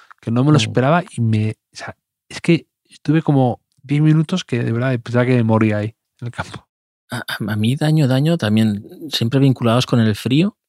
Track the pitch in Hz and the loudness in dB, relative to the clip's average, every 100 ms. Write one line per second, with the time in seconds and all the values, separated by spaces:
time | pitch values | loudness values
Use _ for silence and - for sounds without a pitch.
0 | - _ - 120 143 147 107 110 131 170 | -20 _ -4 0 4 2 2 0 0 0
1 | - - 113 107 107 - _ - - - | -2 -4 -2 0 -2 -6 _ -18 -18 -18
2 | _ _ - - - 165 - _ _ - | _ _ -20 -6 0 0 -2 _ _ -8
3 | - 156 160 139 123 - _ _ 131 147 | -2 0 2 2 0 -2 _ _ -4 0
4 | 156 156 156 185 - 120 120 117 131 123 | 2 2 0 -6 -4 -4 -2 -2 -2 -4
5 | 120 120 123 123 113 110 110 104 107 - | -2 0 2 2 2 2 2 0 -6 -10
6 | _ _ 120 - - - _ _ _ _ | _ _ -12 -12 -12 -16 _ _ _ _
7 | - 123 - - 101 107 110 139 151 156 | -14 -12 -10 -8 -6 -2 -2 0 0 2
8 | 131 131 151 170 - 107 110 101 - - | 2 2 0 0 0 2 2 -2 -8 -16
9 | 147 - 117 135 139 123 117 117 - 123 | -8 -4 -2 2 2 2 0 0 2 2
10 | 110 104 110 139 196 - | 2 0 0 0 0 -4